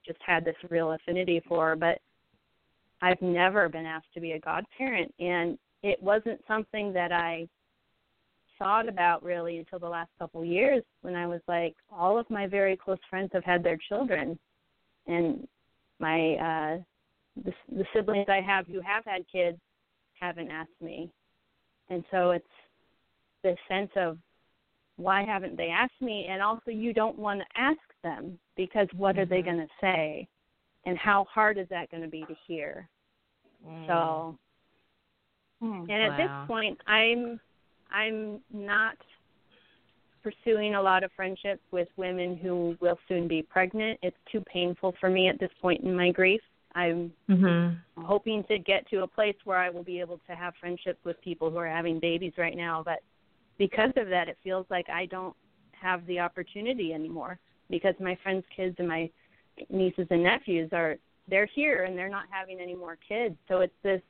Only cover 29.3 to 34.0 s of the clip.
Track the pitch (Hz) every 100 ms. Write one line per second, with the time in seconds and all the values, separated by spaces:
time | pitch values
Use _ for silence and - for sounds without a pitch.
29.3 | 185 180 170 156 - 190 175 156 151 185
30.3 | _ _ _ _ _ 190 175 214 202 190
31.3 | 220 214 202 180 180 151 165 160 156 156
32.3 | 156 - 165 151 165 180 _ _ _ _
33.3 | _ _ _ 160 160 160 170